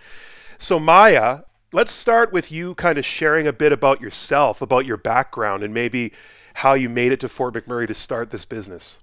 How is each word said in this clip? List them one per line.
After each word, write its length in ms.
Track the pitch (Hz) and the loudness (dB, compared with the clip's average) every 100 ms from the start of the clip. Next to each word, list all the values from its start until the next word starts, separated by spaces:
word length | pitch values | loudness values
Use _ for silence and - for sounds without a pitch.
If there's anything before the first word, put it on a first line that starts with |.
| - - - - - - | -20 -20 -20 -20 -20 -12
So 220 | - 175 | -4 0
Maya, 640 | 156 175 214 147 110 139 - _ _ | 6 8 8 6 2 -2 -8 _ _
let's 180 | 175 233 | -2 -2
start 400 | - - 233 233 | -2 2 2 2
with 180 | 185 - | 0 -4
you 240 | 156 175 | -8 -10
kind 220 | 175 175 147 | -4 -2 0
of 80 | |
sharing 420 | 131 - 160 156 151 | -4 -2 0 2 0
a 60 | |
bit 180 | 127 151 | 0 2
about 300 | 143 139 135 | 4 2 2
yourself, 640 | 120 - - 143 139 104 | -2 -8 -2 2 2 0
about 240 | 131 127 135 | 0 0 0
your 100 | 107 | -4
background, 680 | - 120 135 - 107 98 | -2 0 -2 -2 -4 -4
and 120 | 104 | -4
maybe 380 | 110 120 123 117 - - - _ | -4 -4 -4 -6 -10 -20 -20 _
how 220 | - 135 | -2 2
you 140 | 135 123 | 2 0
made 240 | 120 123 | 0 0
it 80 | 131 | 0
to 80 | 123 | -4
Fort 260 | - 127 | -6 -6
McMurray 320 | 113 - 120 113 | -6 -8 -6 -6
to 80 | |
start 360 | 107 - 123 117 | -6 -8 -8 -8
this 140 | 107 | -10
business. 540 | - 113 92 87 - - | -12 -12 -12 -16 -18 -20